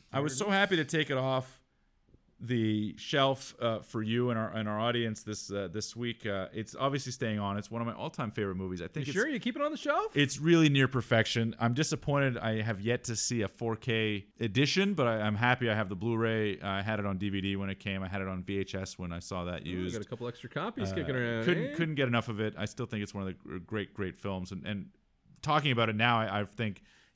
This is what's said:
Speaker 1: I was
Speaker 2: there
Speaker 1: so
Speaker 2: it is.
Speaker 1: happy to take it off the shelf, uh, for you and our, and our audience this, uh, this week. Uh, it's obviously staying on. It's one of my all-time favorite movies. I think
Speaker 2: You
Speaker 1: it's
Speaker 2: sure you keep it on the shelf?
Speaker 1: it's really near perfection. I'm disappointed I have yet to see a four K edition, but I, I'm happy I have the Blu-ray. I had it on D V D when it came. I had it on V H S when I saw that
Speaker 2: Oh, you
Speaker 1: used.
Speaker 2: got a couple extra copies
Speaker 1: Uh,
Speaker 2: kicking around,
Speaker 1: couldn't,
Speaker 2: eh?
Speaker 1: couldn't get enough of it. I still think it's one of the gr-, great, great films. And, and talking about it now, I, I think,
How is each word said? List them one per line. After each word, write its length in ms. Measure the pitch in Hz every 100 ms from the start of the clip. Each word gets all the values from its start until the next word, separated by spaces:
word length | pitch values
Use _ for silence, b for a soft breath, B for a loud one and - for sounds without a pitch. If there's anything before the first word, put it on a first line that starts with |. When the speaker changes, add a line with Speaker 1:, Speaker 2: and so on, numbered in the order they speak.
| -
Speaker 1:
I 80 | 135
was 140 | 151
Speaker 2:
there 120 | 127 208
Speaker 1:
so 60 |
Speaker 2:
it 40 | 196
is. 40 |
Speaker 1:
happy 160 | 196 175
to 80 | 143
take 240 | 160 147
it 80 | 131
off 440 | 131 131 127 - _ _ _ _ _ - _ _
the 540 | 117 120 110 107 104 -
shelf, 560 | - 147 135 131 - -
uh, 200 | 117 110
for 240 | - 113
you 260 | 110 117 123
and 80 | 113
our, 160 | 110
and 160 | 110 104
our 100 | 104
audience 440 | 117 120 117 110
this, 260 | 104 104 -
uh, 160 | 101 92
this 240 | 101 - 117
week. 280 | 120 110
Uh, 240 | 113 98 92
it's 220 | 110 107 -
obviously 360 | 135 139 131
staying 280 | 123 113 107
on. 180 | 101 101
It's 140 | -
one 100 | 113
of 60 | 117
my 80 | -
all-time 340 | 147 - 113
favorite 240 | 110 101 92
movies. 220 | 95 90
I 60 | 82
think 200 | 156 135
Speaker 2:
You 40 |
Speaker 1:
it's 80 | 180
Speaker 2:
sure 80 | 285
you 120 | 240
keep 160 | 240 254
it 60 |
on 80 | 294
the 60 | 311
shelf? 380 | 285 330 440 -
Speaker 1:
it's 220 | 139 139
really 300 | 156 165 156
near 180 | 139 131
perfection. 680 | 127 - 113 110 120 113 -
I'm 140 | 117
disappointed 640 | 123 156 - - 143 135 120
I 240 | 113 110
have 180 | 110 98
yet 260 | 110 123 -
to 100 | 110
see 260 | - 120
a 60 | 98
four 280 | - 117 110
K 520 | - 113 107 101 - -
edition, 540 | 117 98 139 185 196
but 140 | 175 120
I, 140 | 110
I'm 120 | 107
happy 340 | 104 123 123 117
I 60 |
have 160 | 107 95
the 60 | 95
Blu-ray. 680 | 113 113 113 110 107 95
I 220 | 98 98
had 160 | 101 107
it 80 | 101
on 100 | 92
D 120 | 101
V 100 | 98
D 140 | 98 98
when 160 | 98
it 80 | 95
came. 240 | 104 95
I 40 | 92
had 140 | 98
it 60 | 95
on 160 | 92
V 160 | 90 98
H 160 | 95 95
S 240 | 95 -
when 120 | 87
I 60 | 85
saw 280 | - 92 87
that 160 | 87
Speaker 2:
Oh, 40 | 69
you 120 | 90
Speaker 1:
used. 160 | 90 110
Speaker 2:
got 100 | 101
a 20 |
couple 200 | 120 120
extra 200 | - 120
copies 440 | - 202 262 135
Speaker 1:
Uh, 40 | 170
Speaker 2:
kicking 200 | 135 127
around, 280 | 120 113
Speaker 1:
couldn't, 200 | 117 165 175
Speaker 2:
eh? 20 |
Speaker 1:
couldn't 220 | 170 165 143
get 120 | 127
enough 220 | 117 117
of 100 | 104
it. 140 | 107 92
I 100 | 104
still 200 | - 120
think 160 | 107
it's 140 | 101 98
one 120 | 95
of 20 |
the 40 |
gr-, 240 | 85 - 90
great, 360 | 82 107 98 -
great 200 | 92 -
films. 360 | 101 92 90
And, 120 | 95
and 280 | 95 101 - - _ _ _ -
talking 300 | 156 151 143
about 180 | 120 110
it 60 | 107
now, 240 | 120 117
I, 220 | 110 101
I 40 | 101
think, 380 | - 107 92 b b b